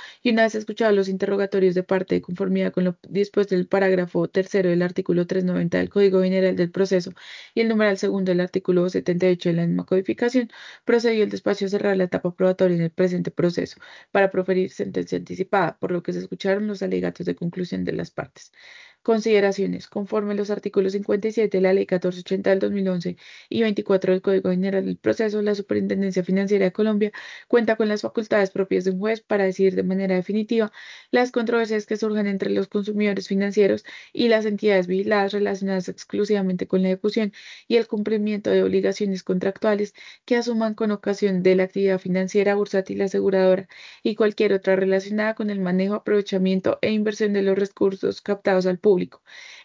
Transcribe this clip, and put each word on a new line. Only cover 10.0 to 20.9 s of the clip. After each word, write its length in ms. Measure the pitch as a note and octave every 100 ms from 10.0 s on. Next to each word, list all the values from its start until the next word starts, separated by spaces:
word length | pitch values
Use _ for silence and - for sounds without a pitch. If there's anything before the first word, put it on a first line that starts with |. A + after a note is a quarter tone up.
| F#3+ A3 A#3+ B3+ A#3 - - -
procedió 380 | - A#3 A3+ A3
el 80 | G3+
despacho 360 | G3 G3+ G3 G3
a 20 |
cerrar 280 | G3+ G3+ F#3+
la 60 |
etapa 320 | F3+ F#3 F3+
probatoria 420 | F3 F#3 F#3 F#3 E3+
en 60 |
el 80 | E3
presente 400 | - F3+ F3 E3+
proceso 500 | - F3 F3 F3 - - - -
para 220 | G3+ G3
proferir 380 | F#3+ F#3 F#3 F#3
sentencia 460 | - G3 F#3 F3 F3+
anticipada, 640 | F3 F3+ F#3+ G3+ D#3+ -
por 140 | F#3
lo 100 | F3
que 100 | F3
se 60 | F3+
escucharon 480 | F#3 F3+ G3 G3 G#3+
los 160 | G3
alegatos 420 | F#3+ F#3 F3+ E3+
de 120 | F3 -
conclusión 480 | F3 F#3 F3 F#3
de 80 | F3
las 180 | E3 E3
partes. 400 | - - - - _ - - - _
Consideraciones. 840 | - A3 A3+ G#3 G3 F#3+ F#3+ F3+ -
Conforme 480 | G#3 G3 G#3+ G#3
los 160 | G3+ G3+
artículos 420 | G#3 G3+ G#3 F#3+